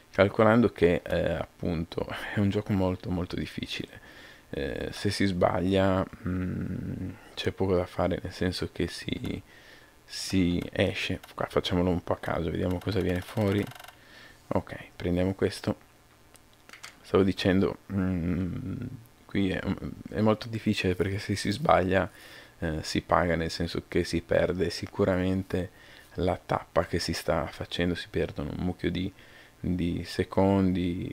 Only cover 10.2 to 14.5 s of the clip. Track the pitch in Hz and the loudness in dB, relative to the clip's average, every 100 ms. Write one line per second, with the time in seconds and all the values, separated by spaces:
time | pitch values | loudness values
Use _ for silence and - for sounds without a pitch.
10.2 | - 95 87 87 - - 95 95 - 92 | -2 2 2 2 -2 0 0 0 -6 -6
11.2 | - - - - - 90 90 87 - - | -8 -8 -2 -2 0 2 2 0 -2 -4
12.2 | - 76 82 87 92 87 95 95 90 87 | -2 -2 -2 -2 -2 -2 -2 -2 0 -2
13.2 | - 113 101 98 - - - - - - | -4 0 2 2 -2 -8 -20 -20 -20 -20
14.2 | - - - | -20 -20 -4